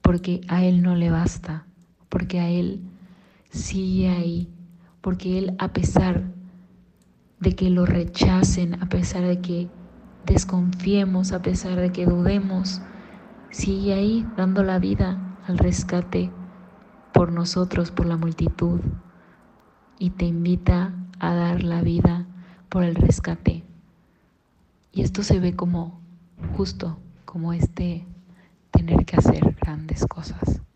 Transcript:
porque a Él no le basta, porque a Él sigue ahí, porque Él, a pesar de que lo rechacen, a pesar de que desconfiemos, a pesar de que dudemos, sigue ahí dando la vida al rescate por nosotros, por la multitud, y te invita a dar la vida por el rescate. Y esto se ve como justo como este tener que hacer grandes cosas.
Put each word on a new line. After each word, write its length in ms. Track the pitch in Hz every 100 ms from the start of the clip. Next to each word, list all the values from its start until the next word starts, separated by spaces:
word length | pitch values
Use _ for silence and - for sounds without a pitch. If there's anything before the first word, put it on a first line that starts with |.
porque 400 | - 180 180 180 180
a 160 | 175 180
Él 160 | 180
no 120 | 180
le 160 | 175 170
basta, 560 | 165 175 - - 156 - _ _ _ _
porque 320 | 185 180 180
a 80 | 170
Él 320 | 175 180 196 - - - - _ _ _
sigue 580 | - - 190 190 185 185
ahí, 400 | 175 170 170 - - - - _ _
porque 380 | 196 180 185 185
Él, 180 | 190 185
a 100 | 185
pesar 560 | - 175 - 185 180 - - - - - - _ _ _ _ _ _
de 160 | 185 185
que 140 | 185
lo 160 | 180 180
rechacen, 1000 | 175 170 - - 185 185 - 175 175
a 60 | -
pesar 340 | 180 180 185
de 160 | 180 180
que 300 | 180 175 175 - - - - - -
desconfiemos, 1040 | - 185 180 180 180 196 202 190 185 185
a 100 | 185
pesar 380 | 180 185 185 180
de 140 | 180
que 120 | 180 180
dudemos, 760 | 175 180 202 196 185 185 - - - - - - - -
sigue 440 | - - 196 202
ahí 340 | 196 208 226 226 -
dando 260 | 185 190
la 160 | 190 185
vida 600 | 190 - 185 - - - -
al 100 | 175
rescate 760 | 180 180 - 175 175 180 180 - - - - - - - -
por 180 | - 175
nosotros, 600 | 170 175 185 180 - 170
por 160 | - 170
la 100 | 165
multitud, 640 | 165 165 165 - 170 175 - - - - - _ _ _ _ _ _ _
y 100 | 180
te 160 | 185 175
invita 680 | 170 170 180 - 180 185 180 - -
a 140 | 170
dar 300 | 175 170 175
la 180 | 175 170
vida 460 | 170 170 175 175 180 - - - -
por 160 | 190
el 120 | 175 175
rescate. 680 | - - - 170 - 165 - - _ _ _ _ _ _ _ _ _ _ _
Y 120 | 185
esto 200 | - 190
se 160 | 202 190
ve 160 | 180 180
como 500 | 175 170 170 - - - _ - - -
justo 420 | 190 - 175 160 - - -
como 280 | 170 165
este 520 | 170 - - 180 170 - - - - _ _ _
tener 340 | - 165 170 -
que 120 | 170
hacer 380 | - - - -
grandes 440 | - 151 156 - -
cosas. 560 | - 156 - - - -